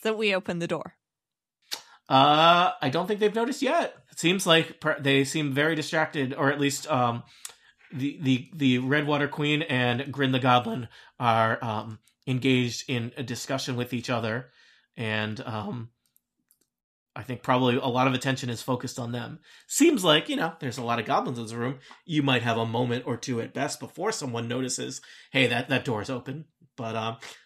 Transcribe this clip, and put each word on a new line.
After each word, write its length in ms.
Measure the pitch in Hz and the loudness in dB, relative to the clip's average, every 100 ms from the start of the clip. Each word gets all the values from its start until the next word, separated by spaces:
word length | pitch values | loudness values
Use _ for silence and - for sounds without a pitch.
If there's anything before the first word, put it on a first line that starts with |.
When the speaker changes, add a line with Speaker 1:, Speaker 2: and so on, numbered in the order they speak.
Speaker 1:
that 120 | 220 220 | -4 0
we 180 | 208 190 | 0 0
open 240 | 190 170 | -2 -6
the 80 | 170 | -4
door? 260 | 160 - - _ _ _ _ _ _ _ - - - - | -6 -6 -16 _ _ _ _ _ _ _ -10 -10 -20 2
Speaker 2:
Uh, 640 | 135 143 151 165 175 180 - | 6 6 8 8 6 4 2
I 80 | 151 | -2
don't 160 | 160 185 | 0 -2
think 120 | 208 | 0
they've 140 | 208 | 0
noticed 300 | 220 233 - | 2 -2 -2
yet. 320 | 262 330 220 - _ | 0 0 -2 -8 _
It 80 | - | -2
seems 260 | 165 190 180 | 0 2 4
like 340 | 160 156 - | 4 4 -4
per-, 200 | 156 147 | -4 0
they 240 | 135 139 | 4 4
seem 300 | 139 160 147 | 2 0 0
very 200 | 135 160 156 | 0 2 0
distracted, 600 | 143 160 156 151 131 135 | 0 0 0 -2 -4 0
or 160 | 139 | 0
at 80 | 143 | 2
least, 280 | 143 - 151 | 0 0 -2
um, 360 | 135 120 120 - - - - _ _ - | 2 2 0 -10 -20 -20 -20 _ _ -14
the, 260 | 139 143 - | -6 -6 -2
the, 280 | 131 123 - | 0 0 -2
the 240 | 156 135 123 | 0 2 2
Redwater 480 | 131 151 147 147 143 | 2 0 2 0 0
Queen 340 | - 147 151 | -2 0 0
and 480 | 165 127 123 117 143 | 0 0 2 0 -4
Grin 200 | - 131 | -2 0
the 80 | 131 | 2
Goblin 480 | 127 123 113 123 117 - - - | 4 4 2 -6 -8 -14 -20 -2
are, 440 | 120 113 113 117 | 2 4 2 0
um, 360 | 117 107 110 107 _ _ - | -4 -6 -6 -14 _ _ -4
engaged 600 | 127 135 127 120 - - | 0 2 2 2 -4 -4
in 220 | 123 113 - | -4 -4 -8
a 60 | |
discussion 520 | 120 113 - 135 143 123 | -8 -8 -6 -6 -4 -4
with 180 | 123 | -4
each 160 | 120 127 | -6 -2
other, 420 | 120 113 120 131 _ _ _ _ - | -2 -2 -4 -8 _ _ _ _ -8
and, 420 | 113 107 107 107 | -4 -2 -2 -6
um, 480 | - 110 208 120 117 _ _ _ _ _ _ _ _ _ _ _ _ - | -6 -6 -6 -8 -12 _ _ _ _ _ _ _ _ _ _ _ _ -14
I 80 | |
think 180 | 104 120 | -10 -6
probably 340 | - 127 127 123 | 2 4 4 2
a 80 | 127 | 0
lot 200 | 123 131 | 2 2
of 60 | |
attention 360 | 127 135 131 123 | 2 -2 -2 -4
is 120 | 113 | -6
focused 380 | - 123 131 - | -4 -4 -4 -8
on 140 | 117 | -8
them. 260 | 120 117 160 _ - - | -8 -10 -14 _ -20 -6
Seems 360 | - 339 247 | 4 4 6
like, 240 | 180 151 294 | 4 4 2
you 80 | 277 | -2
know, 180 | 170 - | -4 -4
there's 180 | 139 131 | -8 -4
a 60 | |
lot 160 | 117 117 | -2 -2
of 60 | 107 | 0
goblins 340 | 151 254 120 | 0 -2 -6
in 60 | 110 | -8
the 80 | 117 | -4
room. 220 | 120 135 - - - | -4 -6 -14 -20 -2
You 160 | 151 | 0
might 200 | 135 123 | 4 2
have 160 | 117 113 | 2 0
a 80 | 113 | 0
moment 400 | 117 123 123 131 | 0 0 -2 -4
or 80 | 117 | -6
two 240 | - 117 | -4 -4
at 140 | 110 | -4
best 260 | - 143 - | -6 -6 -6
before 320 | 117 - 208 | -12 -6 -4
someone 380 | 214 139 117 117 | -4 -6 -6 -4
notices, 500 | 127 127 127 117 - - - - | -4 -4 -4 -8 -10 -16 -20 -4
"Hey, 160 | 135 120 | 2 2
that, 220 | 120 123 | 0 0
that 160 | 127 - | 0 0
door's 240 | 107 101 | -4 -4
open." 340 | 123 139 147 156 _ _ - | -8 -8 -12 -14 _ _ -10
But, 220 | 113 113 | -6 -4
um, 180 | 110 117 - - | -4 -8 -14 -20